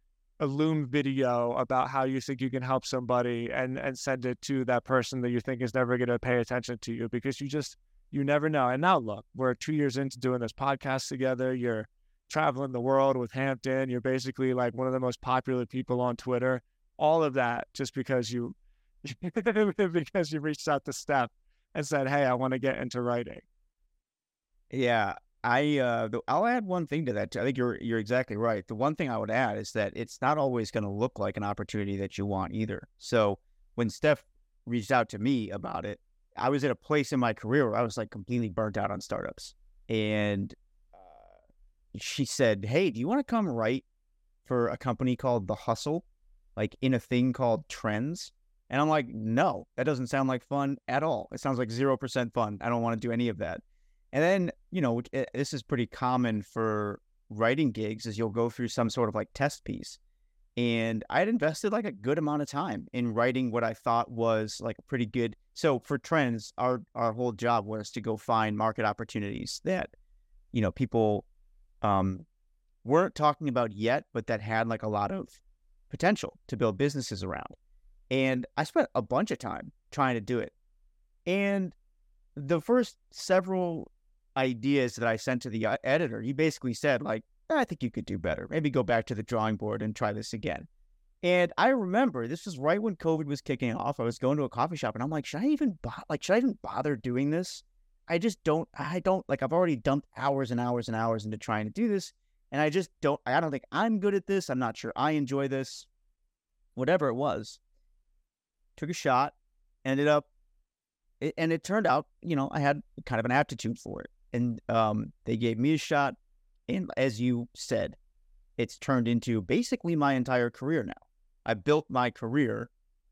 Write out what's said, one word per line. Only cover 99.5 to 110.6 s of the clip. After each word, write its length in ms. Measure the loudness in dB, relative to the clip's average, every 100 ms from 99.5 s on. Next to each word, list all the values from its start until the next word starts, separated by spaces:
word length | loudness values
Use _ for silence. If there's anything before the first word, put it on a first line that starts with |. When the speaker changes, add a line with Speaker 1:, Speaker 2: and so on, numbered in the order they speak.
Speaker 2:
already 240 | 2 2 2
dumped 300 | 2 0 -2 -4
hours 340 | 0 0 0
and 80 | 0
hours 300 | 0 -2 -2
and 60 | 0
hours 280 | 0 0
into 140 | -2 -8
trying 280 | -2 -2 -2
to 60 |
do 160 | 0 0
this. 240 | 0 -2 -12 _ _ _
And 80 | 0
I 100 | 2
just 200 | 2 -2 _
don't, 200 | 0 0 2
I 140 | 2
don't 120 | 2
think 120 | -2 -4
I'm 280 | 0 2 2
good 160 | 2 0
at 120 | 0
this. 220 | -2 0
I'm 100 | -2
not 160 | -2 -4
sure 160 | -6 -2
I 160 | 0
enjoy 360 | 2 0 0 -2
this." 380 | -2 -6 -10 -18 _ _ _ _ _ _ _ _
Whatever 340 | -4 2 2 2
it 60 |
was, 460 | 0 -2 -2 -6 -16 _ _ _ _ _ _ _ _ _ _ _ -8
took 120 | -6
a 40 |
shot, 420 | -2 2 2 2 -2 _ _ _ _ -2
ended 220 | 2 4
up, 200 | 4 2 _ _ _